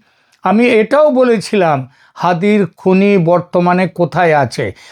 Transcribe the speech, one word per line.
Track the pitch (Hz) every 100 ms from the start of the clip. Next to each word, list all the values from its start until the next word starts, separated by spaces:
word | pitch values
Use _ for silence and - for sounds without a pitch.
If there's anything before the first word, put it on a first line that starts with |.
| _ _ _ _
আমি | 185 208 247
এটাও | 226 214 285 302
বলেছিলাম | 254 247 226 - 208 170 139 131 _ _
হাদির | - 175 170 208 214 180 -
খুনি | 190 190 202 196
বর্তমানে | 165 175 170 185 175 180 185
কোথায় | - 175 160 175 147
আছে। | 127 - 107 - -